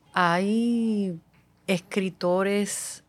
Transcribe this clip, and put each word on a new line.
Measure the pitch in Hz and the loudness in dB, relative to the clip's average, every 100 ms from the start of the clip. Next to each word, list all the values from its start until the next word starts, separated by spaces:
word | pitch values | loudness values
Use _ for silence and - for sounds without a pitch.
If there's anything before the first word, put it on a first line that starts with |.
| _ | _
¿hay | 180 175 175 196 226 240 233 226 208 196 165 _ _ _ _ - | 0 2 2 2 0 0 0 0 0 -2 -6 _ _ _ _ -2
escritores | 175 - 208 190 - 180 185 196 202 202 - - - | -2 0 -2 -2 -2 0 2 2 0 -2 -4 -8 -14